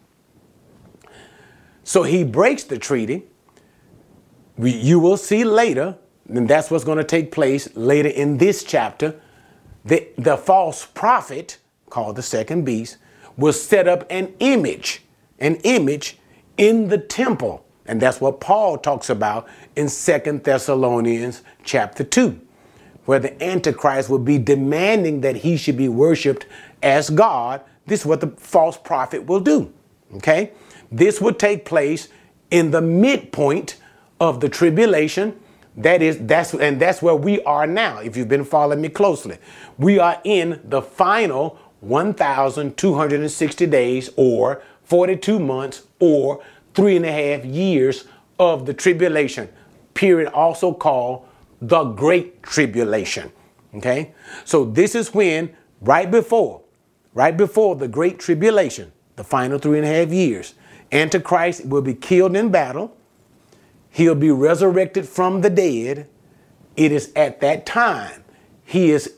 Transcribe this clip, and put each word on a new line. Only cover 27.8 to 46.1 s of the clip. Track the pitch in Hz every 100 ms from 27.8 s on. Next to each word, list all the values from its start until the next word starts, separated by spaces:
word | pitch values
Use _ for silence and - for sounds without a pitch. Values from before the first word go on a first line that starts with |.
| -
This | 208
is | 147
what | 160
the | 165 -
false | - 185 160 -
prophet | - 147 131 117
will | 135 190
do, | 185 147 107 - _ _ _ 98
okay? | 160 160 202 - - - -
This | 117 190 208
will | 190
take | - 208 208
place | - 165 143 160 - _ _ _ _
in | 175 165
the | 160
midpoint | 165 175 254 277 - - 143 156 - - _ _ _ -
of | 165 123
the | 143
tribulation. | - 170 160 226 165 156 - 214 - - _ _
That | 110 139 175
is, | 160 156 113
that's, | 160 165
and | 147 147 135
that's | 170 185
where | 165
we | 156 165 202
are | - 147 156
now, | 190 214 120
if | 117
you've | 113 113
been | 139
following | 143 156 147 147
me | 156
closely. | 160 202 147 104 85 - - - -
We | 160 196
are | 175 165
in | 202 196 170 156
the | 107 135
final | - - 185 214 196 131 117 - _ _
one | 101 139 202
thousand | - 151 135 139 143 143 -
two | 190
hundred | 147 151 143
and | 151
sixty | - 156 -
days, | 175 135 123 127 127 -
or | 131 113 117 143 - _
forty-two | - 175 180 185 202 214
months, | 139 131 135 - - _
or | 175